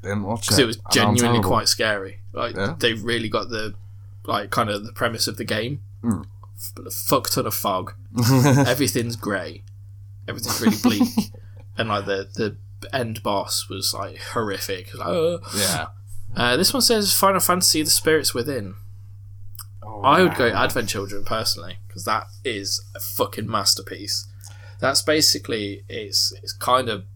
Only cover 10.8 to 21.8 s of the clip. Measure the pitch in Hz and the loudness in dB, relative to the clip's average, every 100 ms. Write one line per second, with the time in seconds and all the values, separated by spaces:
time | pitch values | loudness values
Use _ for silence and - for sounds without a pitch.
10.8 | 120 107 240 - - - - - - - | 4 4 2 2 -2 -8 -16 -16 -12 -4
11.8 | 113 104 101 98 98 - 107 - - - | -2 0 0 -2 -2 -2 -2 -4 -16 -14
12.8 | - 135 113 110 117 101 - - 98 95 | -6 -4 -2 -2 0 0 0 -4 -4 -4
13.8 | 95 - 98 101 - 120 107 95 - 92 | -4 -4 -8 -10 -6 -2 -2 -2 -4 -6
14.8 | 95 104 - 180 160 170 - 101 95 82 | -8 -8 -2 0 0 -2 -4 0 0 0
15.8 | 80 - - - - - 120 127 190 269 | -4 -12 -10 -8 -4 2 4 4 4 4
16.8 | 233 220 202 - 196 190 - 175 - 160 | 4 4 4 4 4 4 4 4 4 4
17.8 | 147 - 156 156 135 123 143 131 98 98 | 4 4 6 4 4 0 -2 -4 -6 -10
18.8 | - - - - - - - - - - | -14 -14 -14 -16 -16 -12 -12 -10 -12 -12
19.8 | - 104 127 160 180 - 120 101 127 131 | -12 2 6 8 6 6 4 6 2 2
20.8 | 98 104 98 98 - 113 101 - 87 - | 0 -2 -2 0 0 2 0 -2 -6 -12